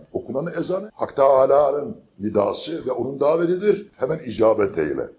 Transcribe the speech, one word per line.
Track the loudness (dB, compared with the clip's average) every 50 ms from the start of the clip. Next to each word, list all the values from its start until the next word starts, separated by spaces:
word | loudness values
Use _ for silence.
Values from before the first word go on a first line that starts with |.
| -16 _ -10
okunan | -10 -8 -6 -6 -6 -6 -6 -6 -8
ezanı | -6 -4 -6 -6 -6 -10 -8
Hak | -8 -8 -6 0
Teala'nın | 2 4 4 6 4 4 6 6 4 4 2 0 -2 -4 -8 -10 -14 -18 _ _ -8
nidası | -8 -2 0 0 0 0 -2 -4 -8 -8 -8 -8 -6
ve | -6
onun | -4 -4 -4 -6 -2 0
davetidir. | 2 2 2 2 2 0 0 0 2 2 0 0 -2 -10 _
Hemen | -6 -4 -4 -4 -6 -6
icabet | -8 -2 2 4 4 4 4 2 0 0 -2
eyle. | -2 -2 -2 -4 -6 -8 -10